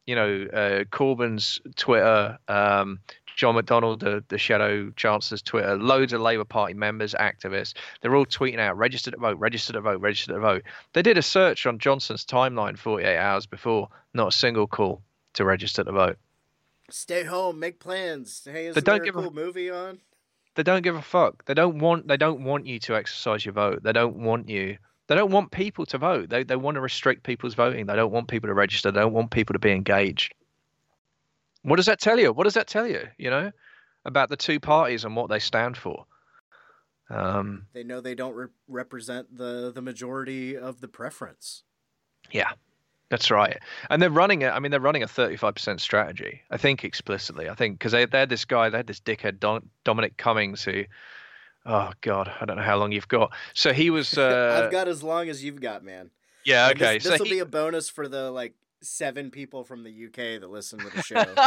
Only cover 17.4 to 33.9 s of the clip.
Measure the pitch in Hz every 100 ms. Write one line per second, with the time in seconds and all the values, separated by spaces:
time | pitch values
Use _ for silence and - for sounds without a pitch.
17.4 | 185 160 165 175 180 185 185 151 123 -
18.4 | - 156 165 160 147 208 202 180 175 151
19.4 | 170 180 180 180 185 185 _ _ _ _
20.4 | _ - 160 185 180 165 143 180 147 -
21.4 | - 139 180 156 160 170 156 139 151 143
22.4 | 131 143 131 120 - 110 98 - - 107
23.4 | 104 101 104 - 110 113 117 95 113 117
24.4 | 113 101 95 104 _ _ - 151 202 196
25.4 | 190 - 202 - 165 131 160 156 82 120
26.4 | 131 131 139 147 131 - 135 123 - 120
27.4 | 123 110 120 127 101 104 113 113 120 117
28.4 | 110 98 101 - 101 98 110 113 113 120
29.4 | 107 98 107 95 98 98 98 73 - -
30.4 | _ _ _ _ _ _ _ _ _ _
31.4 | _ _ 139 165 185 202 214 240 170 113
32.4 | 202 214 - 208 233 98 113 - 135 135
33.4 | 196 - _ - _